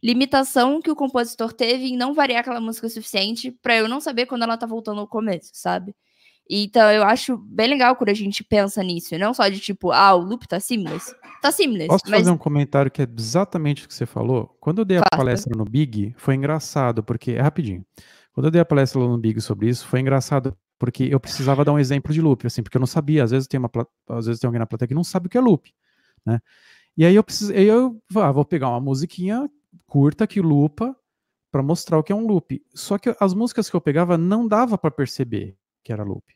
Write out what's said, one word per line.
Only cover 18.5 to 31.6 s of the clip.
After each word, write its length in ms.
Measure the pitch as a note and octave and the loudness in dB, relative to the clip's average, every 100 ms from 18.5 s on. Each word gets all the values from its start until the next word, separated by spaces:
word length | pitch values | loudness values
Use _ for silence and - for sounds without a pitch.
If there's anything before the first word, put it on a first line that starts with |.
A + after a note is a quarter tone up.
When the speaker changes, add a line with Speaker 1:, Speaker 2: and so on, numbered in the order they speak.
Speaker 2:
dei 100 | E3+ | 2
a 40 | E3 | 4
palestra 360 | D3 C3+ C3+ | 2 2 2
lá 60 | B2 | 0
no 100 | A#2+ | 0
Big 240 | A2 A2 | 0 -2
sobre 260 | G#2+ G2+ A2 | -4 -2 -2
isso, 180 | B2 - | -2 -2
foi 120 | B2+ | -2
engraçado, 560 | C3 C3+ - C#3+ B2+ - _ _ | 2 0 0 -2 -2 -8 _ _
porque 260 | A#2+ - C3 | -4 -2 0
eu 140 | C3+ | 0
precisava 460 | - - C3+ C3+ C#3+ | -2 -4 0 2 4
dar 80 | |
um 60 | D3 | 4
exemplo 340 | C3 C#3 - | 2 -2 -2
de 80 | D#3 | 0
loop, 240 | D#3+ B2+ A#2+ | 2 2 0
assim, 160 | - | -6
porque 160 | A2+ B2 | -4 -2
eu 20 | |
não 80 | C3 | 0
sabia, 360 | - D3 D#3 | -2 0 2
às 80 | A#2+ | 2
vezes 160 | C3 C3+ | 0 -2
tem 100 | C#3 | -4
uma 100 | B2 | -4
pla-, 200 | - A#2 _ _ | -4 -8 _ _
às 200 | A#2 A2+ | -6 -4
vezes 120 | A#2 | -2
tem 80 | B2 | -2
alguém 120 | A#2 | -2
na 80 | A2+ | -4
plateia 200 | A2 A#2+ | -4 -4
que 60 | |
não 100 | C#3 | -4
sabe 220 | F3 F#3 F3 | -2 -4 -2
o 40 | |
que 80 | A#3+ | 0
é 40 | |
loop, 320 | C4 E3+ _ _ _ _ _ _ | 4 2 _ _ _ _ _ _
né? 160 | - A#2 _ _ _ _ _ - | -4 -4 _ _ _ _ _ 2
E 80 | |
aí 120 | E3 G3 | 6 6
eu 80 | |
precis-, 280 | G#3+ - G3+ | 4 -4 -4
aí 140 | G3 G3+ | 2 4
eu, 340 | A3+ B3+ A3+ _ G3 | 4 2 -4 _ 0
ah, 160 | F3 | 2
vou 140 | C3+ C#3+ | 2 0
pegar 240 | E3+ C3 | 0 -2
uma 100 | A#2+ | -2
musiquinha 720 | C3+ C3+ D#3+ - F#3 A3+ C#4+ _ _ _ _ | -2 -4 -4 -6 -4 -4 -6 _ _ _ _
curta 400 | D3 C#3+ D3+ G#3+ | 2 2 2 -2
que 140 | - | 0
lupa 560 | E3+ C#3+ D3+ - A#3+ C4+ _ _ _ _ _ | 2 2 2 0 -8 -8 _ _ _ _ _
pra 100 | C#3+ | -4